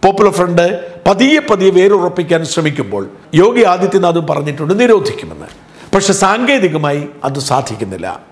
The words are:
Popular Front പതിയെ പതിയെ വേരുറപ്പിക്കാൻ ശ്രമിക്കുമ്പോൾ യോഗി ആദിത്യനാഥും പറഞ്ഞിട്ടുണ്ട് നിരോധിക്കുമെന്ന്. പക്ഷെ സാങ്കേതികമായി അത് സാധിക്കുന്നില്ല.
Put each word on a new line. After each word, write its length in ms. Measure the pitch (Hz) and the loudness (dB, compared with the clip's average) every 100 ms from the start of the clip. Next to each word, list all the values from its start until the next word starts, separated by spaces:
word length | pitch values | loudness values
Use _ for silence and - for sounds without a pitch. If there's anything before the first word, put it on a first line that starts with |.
Popular 280 | 190 196 202 175 | 2 2 2 2
Front 260 | 180 175 175 202 - - - | 0 2 0 -2 -10 -4 0
പതിയെ 320 | 196 262 302 294 | 2 2 2 0
പതിയെ 240 | 208 190 180 | 2 4 4
വേരുറപ്പിക്കാൻ 640 | 190 202 175 180 170 165 160 | 4 4 0 -4 -2 -2 -2
ശ്രമിക്കുമ്പോൾ 500 | - 156 143 110 101 98 - - - | -2 -2 -4 -6 -6 -8 -14 -2 2
യോഗി 220 | 196 240 208 | 4 4 2
ആദിത്യനാഥും 520 | 180 190 190 175 170 151 | 2 0 0 0 0 -2
പറഞ്ഞിട്ടുണ്ട് 460 | 147 147 143 151 196 | -4 -4 -6 -4 0
നിരോധിക്കുമെന്ന്. 640 | 247 214 135 - 80 78 80 - - - - | 4 4 2 -8 -12 -16 -20 -20 -20 -20 -4
പക്ഷെ 220 | 196 190 196 | -2 0 0
സാങ്കേതികമായി 800 | 190 214 247 277 185 156 147 143 143 - 139 | 2 2 0 0 0 0 -2 -4 -6 -8 -6
അത് 120 | 139 135 | -6 -2
സാധിക്കുന്നില്ല. 580 | 131 135 104 104 95 90 87 - | -2 -2 -8 -8 -8 -10 -12 -16